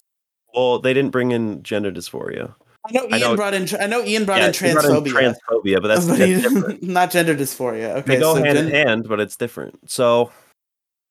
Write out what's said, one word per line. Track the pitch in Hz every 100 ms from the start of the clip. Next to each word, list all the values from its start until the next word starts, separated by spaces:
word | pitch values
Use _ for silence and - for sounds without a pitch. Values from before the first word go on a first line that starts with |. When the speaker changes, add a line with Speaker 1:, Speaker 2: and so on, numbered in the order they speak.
| _ _ _ _ _
Speaker 1:
Well, | 120 127 120
they | 131
didn't | 131 139
bring | 127 123
in | 120 110 82
gender | - 104 101
dysphoria. | 87 - - - - - - _ _ 220
Speaker 2:
I |
know | 247 240
Speaker 1:
I | 220
Speaker 2:
Ian |
Speaker 1:
know | 240 214
Speaker 2:
brought | 202
in, | 196 175 196
I | 202
know | 240
Ian | 208 220
brought | 196 190
Speaker 1:
Yeah, | 202
Speaker 2:
in |
Speaker 1:
he | - 180
brought | 156 147
in | 151
Speaker 2:
transphobia. | 147 135 127 107 -
Speaker 1:
transphobia, | 113 101 95
but | 104
that's, | 110 170
Speaker 2:
<laughs> |
But | -
Speaker 1:
that's |
Speaker 2:
he | 190 185
Speaker 1:
different. | 240 208 196 -
Speaker 2:
not | 185 180 180
gender | 175 165 143
dysphoria. | 135 - 123 113 113 120
Okay, | 135
Speaker 1:
They | 131
go | 156 160
Speaker 2:
so |
Speaker 1:
hand | 147 143
Speaker 2:
gen- | 160
Speaker 1:
in |
hand, | 143 139 110 110
but | 104
it's | 104 -
different. | 120 - 55 - -
So, | - 120 120 120 - _ _ _ _ _ _ _